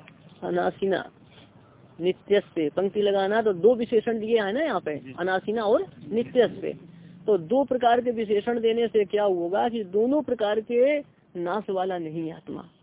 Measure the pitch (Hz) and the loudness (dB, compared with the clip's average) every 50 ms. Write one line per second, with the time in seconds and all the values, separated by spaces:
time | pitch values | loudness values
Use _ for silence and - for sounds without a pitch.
0 | - - - - - - - - - 175 175 175 180 185 180 - 196 196 185 156 | 0 -6 -20 -20 -20 -20 -16 -10 -6 -4 -2 0 0 -2 -2 -2 0 0 0 0
1 | - - - - - - - - - - - - - - - - - - - - | -2 -6 -14 -20 -20 -20 -20 -20 -20 -20 -20 -20 -20 -20 -20 -20 -20 -20 -10 -4
2 | 165 180 180 - - - 202 202 - - - 170 156 147 - 180 190 202 - 214 | -2 -2 -2 -2 -2 0 2 2 2 0 -2 -2 -2 -2 0 -2 -2 -2 0 0
3 | 202 202 196 196 190 196 208 226 220 220 190 170 170 226 254 220 240 - 240 214 | 0 2 2 2 0 2 2 2 2 0 2 4 4 4 4 4 2 0 0 0
4 | 208 240 233 226 208 220 233 226 208 190 208 269 330 311 226 180 - 156 151 139 | 2 0 -2 -2 0 0 0 0 2 0 -2 -2 -2 -2 -2 -4 -4 -4 -6 -6
5 | 123 135 127 - 175 185 190 190 - - 214 233 220 202 226 330 - - - - | -8 -12 -10 -6 -2 -2 -2 -2 -2 -2 -4 -2 2 2 2 2 2 -2 -12 -16
6 | - 147 190 226 247 - - 254 226 180 151 - - 156 151 - - - - - | -12 -6 -4 -4 -2 0 2 2 2 2 0 -4 -8 -8 -10 -10 -14 -20 -20 -20
7 | - - - - - - 208 180 160 156 226 269 277 254 262 247 247 233 233 240 | -20 -20 -20 -6 -2 0 0 0 0 2 2 2 2 2 0 0 2 4 4 2
8 | 233 247 233 220 226 196 214 202 202 240 240 247 226 226 226 233 233 220 - 220 | 2 0 -2 -2 -2 0 0 0 0 -2 -2 0 0 0 0 0 0 0 2 0
9 | 208 202 - 208 208 202 185 175 170 175 185 208 233 240 226 233 208 180 180 208 | 0 2 0 0 2 2 0 0 -2 -2 0 0 0 0 -2 -4 -6 -4 -2 0
10 | 226 254 277 302 262 - 247 226 214 202 214 220 214 - 240 240 247 277 302 294 | 2 2 2 0 0 -2 -2 -2 0 0 0 -2 -2 0 2 2 4 4 2 0
11 | 285 - _ _ _ _ - 180 170 175 180 214 202 - 196 185 185 190 185 175 | -2 -8 _ _ _ _ -10 -8 -6 -4 -4 -4 -4 -4 -4 -4 -2 -2 -4 -4
12 | 165 156 156 165 160 156 165 160 - - 139 - - - _ _ | -6 -6 -6 -6 -6 -8 -8 -12 -14 -14 -12 -12 -14 -16 _ _